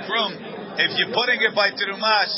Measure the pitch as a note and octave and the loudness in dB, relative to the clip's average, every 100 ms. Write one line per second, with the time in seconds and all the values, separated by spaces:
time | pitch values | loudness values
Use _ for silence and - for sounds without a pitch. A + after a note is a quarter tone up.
0 | F3+ A3+ G3 E3 - - - - E3+ - | -2 -2 -2 -4 -10 -10 -6 -2 0 0
1 | F3+ A3 B3 A#3 A3 G#3 G3+ G3+ G3 G3 | 0 0 2 2 2 4 2 0 -4 0
2 | A3 G#3+ F3+ | 2 4 2